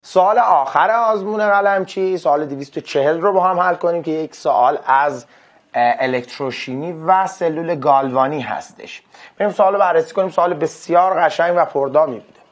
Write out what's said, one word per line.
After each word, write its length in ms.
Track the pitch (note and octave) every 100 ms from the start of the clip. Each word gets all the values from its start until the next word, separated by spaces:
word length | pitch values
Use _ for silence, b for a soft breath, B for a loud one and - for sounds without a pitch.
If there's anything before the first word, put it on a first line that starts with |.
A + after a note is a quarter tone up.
| -
سوال 260 | F#3 F#3 A3+
آخر 520 | A3 E3 C3+ D3 F#3
آزمون 580 | A3+ A3+ G#3+ G3 G#3+ G#3
قلمچی، 680 | G3+ G3+ G3 F#3 G3 F#3 F3+
سوال 280 | D#3+ D3 D3+
دویست 320 | C#3 C#3 E3
و 40 |
چهل 400 | - C#3+ C#3 E3
رو 120 | G3
با 100 | F#3
هم 160 | F3+ F3+
حل 160 | F3+ F3
کنیم 280 | F3 E3+
که 80 | D#3+
یک 240 | D#3 D#3 -
سوال 440 | D#3 A2+ B2 D3+ -
از، 380 | C3+ D3 B2+ - b b b _
اه، 220 | B2 A#2+ A#2
الکتروشیمی 920 | C3 B2+ B2 - C3+ B2 - C3 E3
و 360 | D#3+ D#3+ F#3 F#3+
سلول 480 | - E3+ D#3 E3+ D#3+
گالوانی 640 | C#3+ C3+ C#3 B2+ C3+ D3
هستش. 640 | A2+ D2 - - - - _ B B _
بریم 120 | G#3
سوال 220 | F#3+ F#3+
رو 60 | G3+
بررسی 340 | F#3 E3 D#3+
کنیم. 160 | - F#3
سوال 240 | E3+ F3
بسیار 680 | D#3+ D#3 - - F3 F#3 F3
قشنگ 300 | D#3+ D3+ E3+ F3
و 80 | D#3
پردامی 540 | C#3+ C#3 D3+ D#3 A2+
بوده. 200 | - _ _